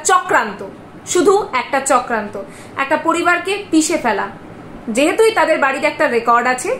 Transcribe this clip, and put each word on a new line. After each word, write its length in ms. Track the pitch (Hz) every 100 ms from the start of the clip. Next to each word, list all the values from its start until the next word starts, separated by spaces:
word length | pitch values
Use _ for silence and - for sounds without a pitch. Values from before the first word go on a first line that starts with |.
চক্রান্ত, 600 | - 370 370 302 226 190 190 - - - -
শুধু 420 | 349 - 403 -
একটা 280 | 254 233 277
চক্রান্ত, 640 | 269 262 247 226 208 202 196 - - -
একটা 200 | 269 311
পরিবারকে 680 | 311 330 339 349 349 403 403
পিষে 280 | 320 311 330
ফেলা। 220 | 240 196 196 - - - - - -
যেহেতুই 420 | 220 302 381 440
তাদের 280 | 440 311 320
বাড়ির 260 | 262 277
একটা 240 | 294 302 302
রেকর্ড 380 | 240 233 233 247
আছে, 240 | 254 370 523